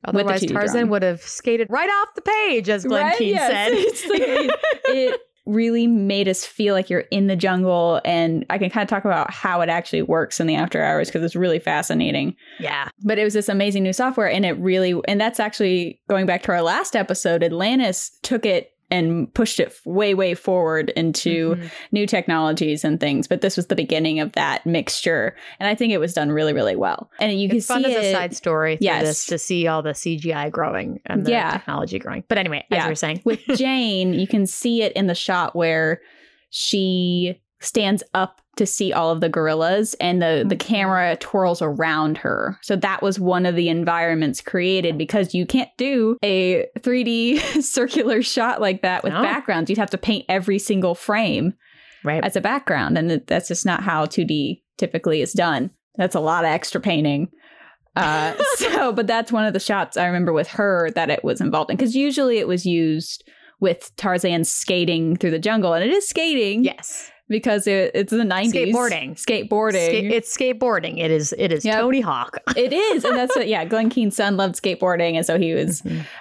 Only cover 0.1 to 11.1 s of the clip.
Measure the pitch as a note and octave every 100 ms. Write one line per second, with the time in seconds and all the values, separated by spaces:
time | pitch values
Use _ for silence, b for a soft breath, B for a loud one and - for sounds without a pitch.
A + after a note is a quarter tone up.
0.1 | G3 G3+ F#3+ F#3+ G3+ G3+ A#3+ A#3 G#3 F#3
1.1 | E3+ - - - A3+ G#3+ B3 F#4 G4+ G#4
2.1 | - - G#4+ G#4 B3 F#3+ G#3 B3+ - D4+
3.1 | A4 G#3+ G3 C#4+ G#3 A3 B3 G4+ - F4
4.1 | G4+ B4 C5 C4+ - D#5 C#5 C5 C4 B3+
5.1 | - - _ - G#3+ A#3 A#3 A#3 A3+ G3
6.1 | G3 G3 F#3+ - - G#3 F#3+ F#3+ F3+ -
7.1 | G3 G3 F#3 F#3+ F#3 F#3 F3 E3+ E3 -
8.1 | E3+ E3 D#3+ - F#3+ F#3 A3+ G3+ G3 G3+
9.1 | E3 - - G3 F3 E3+ E3+ E3 E3 D#3
10.1 | E3 - - E3 D#3 E3+ E3 D3+ D#3 D#3